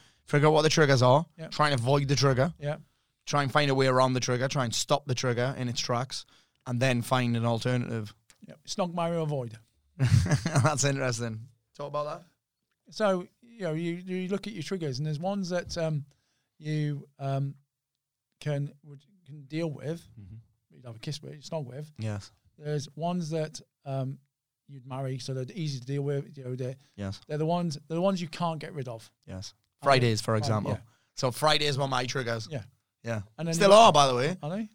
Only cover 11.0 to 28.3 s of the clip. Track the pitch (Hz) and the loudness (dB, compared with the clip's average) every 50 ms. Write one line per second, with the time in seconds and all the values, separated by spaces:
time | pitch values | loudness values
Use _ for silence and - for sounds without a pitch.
11 | 135 127 120 110 120 117 110 110 113 - _ _ _ _ _ - 147 143 135 147 | -2 -2 -2 -2 -4 -6 -6 -8 -12 -16 _ _ _ _ _ -14 -10 -8 -6 -6
12 | 147 147 156 175 170 _ _ _ _ _ _ _ _ _ _ _ _ - 170 - | -6 -6 -8 -12 -14 _ _ _ _ _ _ _ _ _ _ _ _ -14 -4 -2
13 | 214 202 190 180 180 - _ _ _ 240 233 233 196 165 156 160 170 170 170 175 | 0 2 0 0 -2 -8 _ _ _ -20 -12 -8 -6 -4 -2 -2 -2 -4 -4 -6
14 | 180 185 185 185 185 175 202 190 190 202 220 190 143 - 196 190 160 151 127 120 | -8 -6 -6 -6 -4 -4 -4 -6 -6 -8 -10 -10 -8 -8 -6 -6 -6 -6 -4 -4
15 | 151 156 156 143 170 190 202 202 190 170 180 175 170 - - 175 165 160 156 147 | -4 -4 -4 -4 -4 -4 -4 -4 -4 -4 -4 -6 -6 -6 -6 -4 -2 -2 -2 -4
16 | 139 - _ _ _ _ _ _ _ _ _ _ 156 151 151 151 151 147 147 143 | -6 -8 _ _ _ _ _ _ _ _ _ _ -8 -6 -4 -2 -2 -4 -4 -6
17 | 147 - _ - 139 135 135 135 139 139 139 - _ _ _ _ _ _ _ _ | -10 -14 _ -10 -6 -4 -2 -2 -2 -4 -6 -10 _ _ _ _ _ _ _ _
18 | _ _ _ _ _ _ _ _ - 151 147 143 143 143 - _ - 151 143 143 | _ _ _ _ _ _ _ _ -6 -4 -4 -4 -4 -6 -8 _ -20 -20 -20 -20
19 | _ _ _ _ _ - 143 156 139 127 151 156 170 160 143 - - 135 - - | _ _ _ _ _ -20 -20 -20 -16 -10 -6 -6 -6 -6 -6 -6 -8 -8 -8 -8
20 | - - - - 101 92 110 113 - _ _ _ _ _ _ 143 127 123 113 110 | -10 -16 -20 -20 -20 -18 -18 -20 -20 _ _ _ _ _ _ -20 -18 -18 -16 -12
21 | - 156 143 - 156 135 143 151 131 - 165 160 143 - 123 139 151 156 - - | -10 -10 -10 -10 -10 -14 -16 -16 -12 -10 -8 -8 -8 -8 -10 -12 -14 -14 -10 -8
22 | 110 107 104 104 - - _ _ _ _ _ - 151 147 151 147 139 151 - 147 | -6 -6 -6 -6 -8 -12 _ _ _ _ _ -12 -8 -4 -4 -4 -6 -8 -8 -6
23 | 156 170 180 180 175 151 160 160 156 156 156 - - _ _ _ _ 143 135 135 | -4 -4 -2 -4 -4 -4 -4 -4 -4 -4 -8 -12 -18 _ _ _ _ -8 -6 -4
24 | 131 131 135 135 _ _ _ _ _ _ _ _ _ - 139 135 123 127 127 131 | -4 -6 -8 -10 _ _ _ _ _ _ _ _ _ -20 -20 -20 -16 -12 -10 -8
25 | 139 131 131 131 127 - 135 131 131 127 - 214 160 151 139 127 120 127 139 143 | -6 -6 -6 -8 -8 -6 -6 -6 -6 -8 -8 -6 -6 -6 -6 -6 -8 -6 -6 -4
26 | 139 143 143 139 143 - - 139 131 123 127 123 131 123 135 - _ _ _ - | -2 -2 -4 -4 -6 -8 -12 -14 -10 -10 -8 -6 -6 -8 -8 -12 _ _ _ -8
27 | 101 98 98 - - - 151 147 156 160 170 175 175 175 139 147 - - 160 170 | -8 -8 -8 -10 -10 -8 -6 -4 -2 -2 0 -2 -2 -4 -4 -6 -8 -6 -4 0
28 | 180 196 196 180 180 165 | 0 0 0 0 -4 -6